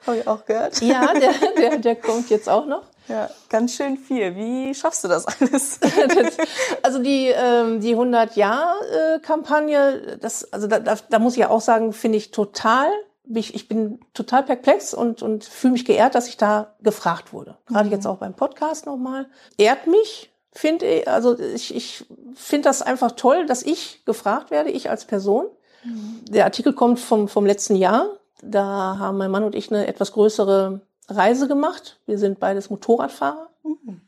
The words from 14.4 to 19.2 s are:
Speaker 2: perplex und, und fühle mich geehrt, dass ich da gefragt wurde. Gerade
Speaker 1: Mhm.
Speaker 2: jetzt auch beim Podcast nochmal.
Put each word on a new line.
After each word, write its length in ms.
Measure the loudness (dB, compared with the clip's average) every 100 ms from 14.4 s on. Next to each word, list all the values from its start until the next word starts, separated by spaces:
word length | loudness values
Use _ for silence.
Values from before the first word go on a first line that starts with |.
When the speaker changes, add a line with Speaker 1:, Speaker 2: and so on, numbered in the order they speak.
Speaker 2:
perplex 500 | 2 0 2 2 0
und, 280 | -4 -4 -2
und 220 | -4 -4
fühle 280 | -8 -2 2
mich 120 | 2
geehrt, 300 | 2 4 4
dass 140 | 2 -2
ich 80 | 0
da 380 | 2 2 -2 _
gefragt 520 | -2 -2 -2 -4 -8
wurde. 240 | -16 -18 -16 -4
Gerade 200 | 0 0
Speaker 1:
Mhm. 60 |
Speaker 2:
jetzt 140 | 0 -4
auch 120 | -6
beim 160 | -8
Podcast 520 | -4 -4 -4 -6 -6 -8
nochmal. 400 | -8 -8 -8